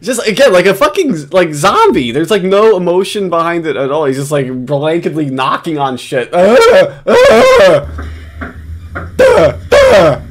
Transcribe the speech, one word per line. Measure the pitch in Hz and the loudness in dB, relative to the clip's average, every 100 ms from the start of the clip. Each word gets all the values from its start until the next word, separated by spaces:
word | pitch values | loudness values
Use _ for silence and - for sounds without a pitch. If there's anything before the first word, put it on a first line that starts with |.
just, | 180 240 214 | -6 -4 -4
again, | 202 269 | 2 2
like | 180 | 4
a | 180 | 2
fucking, | 190 302 - 311 165 147 | 0 -2 0 -2 -4 -2
like, | 180 170 | -2 0
zombie. | 147 185 262 440 208 120 | 0 0 2 2 2 -2
There's, | 123 165 | -4 -2
like, | 214 | -2
no | 180 190 220 196 | 0 2 2 2
emotion | 175 180 196 214 185 | 0 -2 -2 -6 -4
behind | 165 165 170 | -2 -2 -4
it | 160 | -4
at | 120 135 | -4 -4
all. | 147 | -2
He's | 147 135 | -2 -4
just, | 143 | -4
like, | 151 127 | -4 -4
blanketly | 131 127 143 156 170 175 151 147 | -8 -6 -4 -2 -2 -4 -6 -6
knocking | 131 135 180 170 151 | -4 -2 -4 -6 -4
on | 135 123 | -4 -6
shit. | - 135 117 | -6 -6 -2
Uh, | - 190 240 453 | 0 2 4 4
uh, | 554 - - | 4 2 -2
uh, | - 480 523 - 262 254 190 151 - - - - - - - - - - - - - - 523 453 - - - | 0 2 4 4 4 6 4 4 -2 -12 -14 -16 -18 -14 -16 -14 -16 -16 -14 -14 -12 2 4 4 2 -2 0
uh. | 554 539 214 165 123 - | 2 4 4 2 0 -8